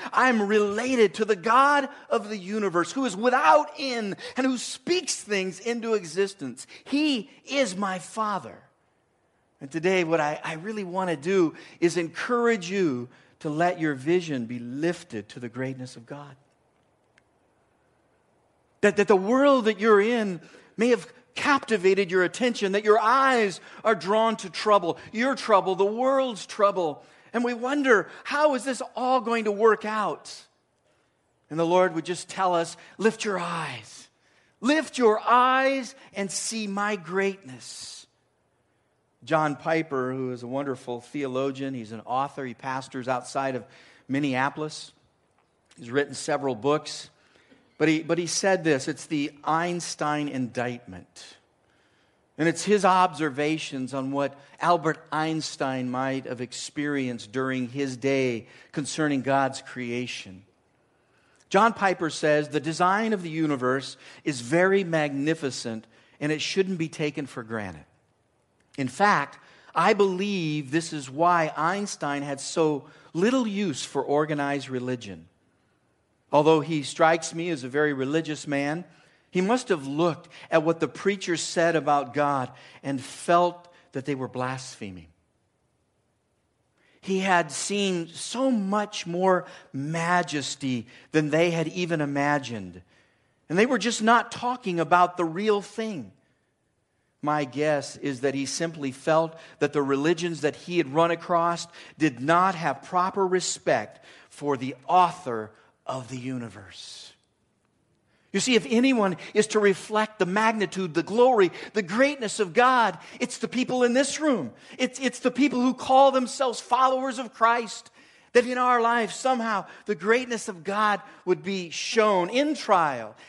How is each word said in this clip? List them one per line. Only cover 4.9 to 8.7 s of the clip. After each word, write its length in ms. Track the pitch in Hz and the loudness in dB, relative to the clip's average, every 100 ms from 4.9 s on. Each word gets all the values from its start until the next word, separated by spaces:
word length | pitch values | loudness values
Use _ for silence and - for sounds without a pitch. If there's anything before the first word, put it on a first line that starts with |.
| 359 285 - | -2 -2 -8
things 440 | - 202 185 165 | -4 -2 -2 -4
into 320 | 233 240 226 | -6 -4 0
existence. 720 | 214 170 170 196 - 135 117 - - | -2 -2 -2 -2 -4 -10 -12 -18 -18
He 440 | - 285 302 254 - - | -4 0 0 -2 -6 -16
is 320 | - 277 247 185 | -4 0 0 -2
my 220 | 202 185 | -4 -4
Father. 600 | - - 214 190 117 101 _ | -8 -6 -4 -4 -6 -18 _